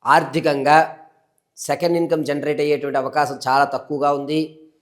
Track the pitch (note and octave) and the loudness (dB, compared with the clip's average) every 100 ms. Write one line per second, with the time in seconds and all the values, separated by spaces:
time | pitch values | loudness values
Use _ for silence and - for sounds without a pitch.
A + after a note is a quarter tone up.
0 | B2 D3+ D3+ D#3 D#3 C#3+ C3+ D3+ E3 - | 4 2 2 -2 0 0 4 4 4 -4
1 | - _ _ _ _ - - C#3+ F3 E3+ | -20 _ _ _ _ -18 -6 -2 0 0
2 | E3+ D#3+ D3 C#3+ C#3 D3+ D3 C#3+ C#3+ C#3 | 0 -2 -2 -4 -2 -2 0 0 -2 -4
3 | C3 D3+ C#3 C3+ - D#3+ C#3+ C3 - D3 | -2 -2 -2 -4 0 2 2 -2 -6 -2
4 | C#3+ C#3+ C#3 D#3 D#3 - - _ | 0 -2 -2 -4 -4 -10 -20 _